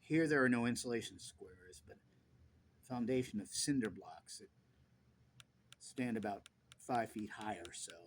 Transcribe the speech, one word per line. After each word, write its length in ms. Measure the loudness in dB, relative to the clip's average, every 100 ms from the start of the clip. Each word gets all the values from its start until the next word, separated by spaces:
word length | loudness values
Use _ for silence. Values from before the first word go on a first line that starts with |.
Here 260 | 2 2 6
there 160 | 8
are 40 | 8
no 180 | 6 4
insulation 520 | 0 0 -2 -2 -10
squares, 640 | -16 -16 -18 -18 -20 -20 -20
but 100 | -20
a 960 | _ _ _ _ -20 _ _ _ -8
foundation 480 | -2 2 2 2 -4
of 80 | -4
cinder 420 | -4 2 2 2
blocks 480 | -2 -14 -18 -16 -16
that 100 | -16 _ _ _ -20 _ _ _ _ -20 -20 _ _ -20
stand 360 | -14 -4 -2 0
about 260 | -2 -4 -10 _ _ -20
five 320 | 0 0 0
feet 180 | -4 -8 -6
high 200 | -6 -6
or 80 | -8
so. 220 | -10 -12 -12